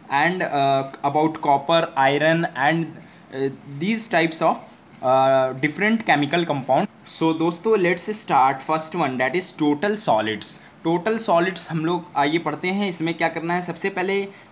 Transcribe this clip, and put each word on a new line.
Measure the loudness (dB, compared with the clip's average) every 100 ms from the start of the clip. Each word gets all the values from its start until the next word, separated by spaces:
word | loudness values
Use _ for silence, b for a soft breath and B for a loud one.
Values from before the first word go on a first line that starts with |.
| -4
and, | 0 2 0
uh, | -2 0 2 2 -2 -4 -2
about | 2 0 0 2
copper, | 2 4 2 2 2
iron, | 2 4 2 2 0 0 0
and, | 0 -2
uh, | -10 -20 -20 -12 -4 -4 -4 -12 -6
these | -2 -2 0
types | 0 2 0
of, | 0
uh, | 0 -6 -20 -20 -4 2 4 4 4 2 0 -4
different | 0 0 2 2
chemical | 2 2 0 0
compound. | -2 0 0 0 -8 -14
So | 0 0 2
दोस्तों, | 0 0 0 2
let's | 2 0 -4 -6 0
start | 4 4 2 -2
first | -2 -2 -2
one, | -2 0
that | 0 0
is | -4 0
total | 0 2 0 0 2
solids. | 2 0 -4 -6 -8 B -6
टोटल | -2 0 0 -2
सॉलिड्स | 2 2 2 -2 -6
हम | -4 -2
लोग | -2 -4 -2
आइए | 0 0
पढ़ते | -2 -4 -2
हैं। | -2 -2
इसमें | -2 -4
क्या | -2 -2
करना | -2 -4
है, | -4
सबसे | -4 -6 -4
पहले | -2 -2 -2 -4 B B